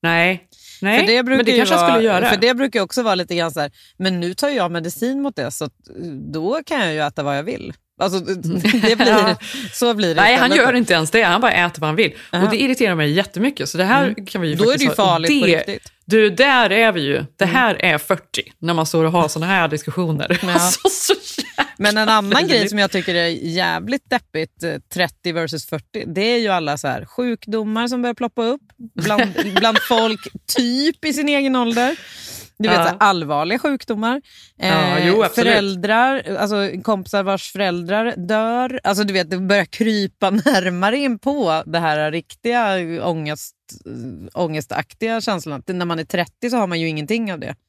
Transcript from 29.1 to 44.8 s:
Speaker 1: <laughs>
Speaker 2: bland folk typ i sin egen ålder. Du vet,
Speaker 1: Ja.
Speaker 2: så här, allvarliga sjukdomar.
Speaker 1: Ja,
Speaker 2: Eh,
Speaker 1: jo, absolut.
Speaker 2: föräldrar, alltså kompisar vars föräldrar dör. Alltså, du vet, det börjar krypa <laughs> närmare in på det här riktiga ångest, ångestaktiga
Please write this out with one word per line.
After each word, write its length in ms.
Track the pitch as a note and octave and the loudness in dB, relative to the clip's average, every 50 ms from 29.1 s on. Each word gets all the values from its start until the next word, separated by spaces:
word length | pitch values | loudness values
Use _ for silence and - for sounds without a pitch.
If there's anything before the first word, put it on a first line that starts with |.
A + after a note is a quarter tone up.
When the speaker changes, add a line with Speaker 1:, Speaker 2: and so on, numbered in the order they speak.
| G#3+ G#3 A#3+ G3+ F3+ - - | 2 2 0 0 0 -4 -4
Speaker 1:
<laughs> 100 | G#3 F#3+ | 0 0
Speaker 2:
bland 220 | F#4 - A3+ A3 - | 2 4 4 2 2
folk 400 | - - B3 A3+ A3+ A3+ A3 - - - _ - _ - - | 0 2 2 2 2 2 0 -4 -8 -16 _ -16 _ -4 -2
typ 480 | - B3 A#3+ A#3+ C4 C#4+ D#4 - _ - | 0 0 0 0 0 0 -2 -2 _ -4
i 80 | D#4 C4+ | -4 -2
sin 160 | C4+ D4+ D4 | -2 0 0
egen 280 | D4 C#4 C#4 C4+ C4 | 0 0 0 0 0
ålder. 400 | B3+ A#3+ A#3 A#3 A#3 A#3+ C4 E4 - - - - - - - - - - - _ _ | 0 0 0 0 0 0 0 -2 -4 -10 -20 -20 -18 -18 -16 -16 -18 -18 -20 _ _
Du 100 | G#3+ G#3+ | 0 2
vet, 80 | F3+ F3 | 4 4
Speaker 1:
Ja. 40 | E3+ | 4
Speaker 2:
så 40 | E3 | 2
här, 80 | F3 G3 | 0 2
allvarliga 580 | G#3 G3+ G3 F3 D#3+ C#3+ D3+ C#3+ D#3 E3+ G#3 B3 | 2 2 2 2 -2 -2 -2 -2 0 0 -2 -2
sjukdomar. 640 | - D4+ C#4 B3 - - A#3 G3+ A3 A3+ B3+ C#4+ - _ _ - - _ _ | -2 -2 -4 -4 -4 -6 -6 -2 -2 -2 -2 -4 -6 _ _ -20 -20 _ _
Speaker 1:
Ja, 100 | _ - | _ 0
Speaker 2:
Eh, 420 | F#3 D#3+ D#3+ D#3 F3+ F3+ F3 F3 F3 | 2 2 2 2 2 2 2 2 4
Speaker 1:
jo, 140 | F#3 A3 - | 4 4 2
absolut. 300 | - - A#3+ A#3 A#3 A#3 | 2 2 2 4 4 4
Speaker 2:
föräldrar, 840 | G#3+ G3+ G3 G3 F3+ F3 G3+ A3 A3+ A#3+ C4 C4+ C4 - - F#3+ - | 4 2 0 -4 -4 0 2 2 4 4 2 0 -2 -4 -6 -4 -4
alltså 320 | G3+ G3+ G#3+ G3+ G3 F#3+ - F#3 - | -2 -2 0 -2 -2 -2 -4 -6 -2
kompisar 400 | - A3 G3 F#3 - - G3+ G3 | -2 -2 -2 -2 -4 -4 -2 0
vars 300 | F#3+ G3 F#3+ - - - | 0 -2 -4 -4 -10 -6
föräldrar 600 | F#3+ G3+ F#3+ F3 F3 F3 E3+ G3 G#3+ A3+ A#3+ - | -2 -2 -2 -2 -4 -4 -4 -2 -2 -2 -2 -4
dör. 640 | - F3 F3 G#3+ G#3+ A3 A3+ A#3 B3 B3+ B3+ B3+ C4 _ | -6 -4 -2 -2 0 0 0 -2 -2 -2 -4 -6 -4 _
Alltså, 200 | - G3+ F#3+ G#3 | -2 0 0 0
du 80 | G3+ G3 | 0 0
vet, 180 | F#3+ F3+ D#3 | -2 -2 -2
det 80 | F3 F#3 | -4 -4
börjar 260 | F#3+ F#3 G3 G3+ F#3 | 0 2 2 2 2
krypa 640 | - - - A3+ A3 G#3+ G#3 G3 F#3 _ _ - F#3+ | 0 -2 -2 0 0 0 0 -2 -4 _ _ -2 2
<laughs> 140 | G3 A3 E3 | 2 2 2
närmare 520 | C#4+ C#4 G3 F3+ F#3 F3+ F3 F#3 G#3 A3+ | 4 2 4 2 0 -2 0 0 0 0
in 220 | C#4 C#4+ C4+ A#3 G3+ | 0 0 -2 -2 -2
på 440 | - C4+ C#4+ D4 A#3+ E3+ D#3 D#3+ - | -4 -4 -2 0 0 0 0 0 -2
det 120 | D#3 D#3 E3 | -2 -4 -2
här 320 | E3+ D#3+ D3+ D3+ D3+ D3+ D3+ | 0 0 0 0 0 -2 -2
riktiga 640 | E3+ E3 _ - _ _ A#3 A#3+ B3 A#3 G#3 F#3+ F#3 F3 E3 E3+ E3 - | -4 -8 _ -20 _ _ -2 0 0 0 0 0 -2 -4 -4 -6 -4 -4
ångest, 500 | F3 E3 D#3+ D#3 D3+ D3+ F3 - - _ _ _ _ A2 A2 _ - A#2 B2 A#2 G2+ F#2+ D2+ E2+ - _ | -4 -4 -4 -4 -6 -8 -8 -10 -18 _ _ _ _ -20 -20 _ -16 -14 -14 -12 -14 -14 -14 -16 -12 _
ångestaktiga 880 | - F3 D#3+ D#3 D#3 - _ - - | -4 -4 -2 -2 -6 -6 _ -6 -6